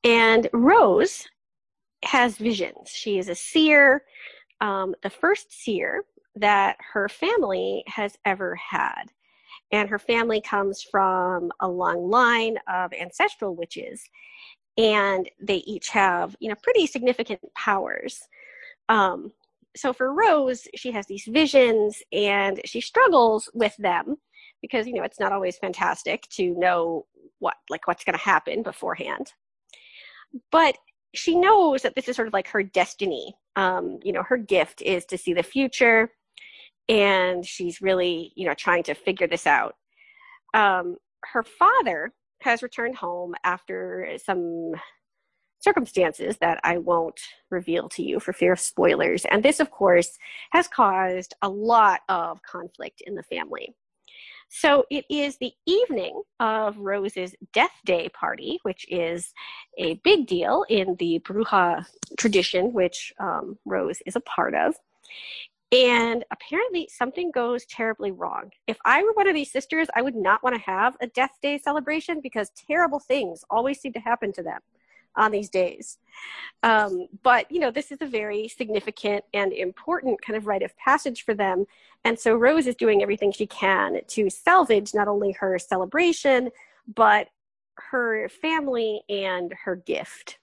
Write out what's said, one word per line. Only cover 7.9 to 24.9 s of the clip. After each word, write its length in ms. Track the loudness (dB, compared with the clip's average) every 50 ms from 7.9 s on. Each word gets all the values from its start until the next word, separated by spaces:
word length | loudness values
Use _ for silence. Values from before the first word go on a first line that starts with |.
| -8 -6 -6 -6 -6 _ _
ever 320 | -2 -2 -2 -4 -6 -6
had. 480 | -8 -10 -6 -4 -2 -2 -2 -4 -8 -14 -16 _ _ _ _ _ _ _ _ -20 -20 _ _
And 160 | -2 -2 0 0
her 100 | -4 -6
family 420 | -2 0 0 0 0 0 -2 -2
comes 420 | -2 -2 -2 0 0 -2 -4 -6
from 720 | -12 -2 0 2 2 4 2 2 0 0 -2 -2 -4 -6 -6 _
a 80 | -4 -4
long 420 | -2 -2 -2 -2 -2 -2 -2 2
line 480 | 4 4 4 4 4 2 0 -2 -4 -6 -6
of 260 | -6 -4 -4 -4 -4
ancestral 600 | -6 -10 -12 -12 -4 -2 -2 -2 -2 _ -6 -6 -6
witches, 540 | -6 -10 -12 -10 -14 -14 -14 -14 -16 -20 _ _ _ -20 -20 -20 -20 -20 -20 -20 _ _ _ _
and 540 | 2 4 4 4 4 2 2 0 -2 -4 -6 _ _
they 180 | -4 -2 -2 -2
each 320 | -2 -6 -12 -10 -10 -4
have, 440 | 0 2 2 2 2 0 -4 -6 -8 -10
you 80 | -8 -8
know, 80 | -8 _
pretty 240 | 2 4 4 4 4
significant 540 | 2 -2 0 0 0 0 0 -4 -6 -6 -12 -12 -18 _
powers. 680 | -6 -2 0 0 0 -2 -4 -8 -8 -10 -10 -12 -14 -20 _ _ -20 -20 -20 -20 -20 -20 -20 -20 _ _ 2
Um, 420 | 4 4 4 2 0 -4 -12 -16 _ _ _ _ _ _ _ _ _
so 160 | -6 -4 -4
for 200 | -2 0 -2 -2
Rose, 540 | 2 4 4 6 6 4 4 0 -2 -4 -10 -18 -18
she 160 | -10 -10 -6
has 160 | -6 -6 -8
these 200 | _ -12 -12 -10
visions, 760 | -2 2 2 2 6 6 6 6 8 6 2 2 0 -2 -6 -16 _
and 480 | -2 -2 0 2 2 2 0 0 -2 -4 -8
she 160 | -10 -10 -8
struggles 680 | -10 -2 _ 4 4 6 8 6 6 6 4 0 -2 -8 _
with 220 | -2 -2 -2 -2
them 400 | -2 -2 0 0 0 -2 -4 -8 -10 _ _ _ _ -20 -20 _ _
because, 260 | -14 -4 -4 -4 -4
you 80 | -2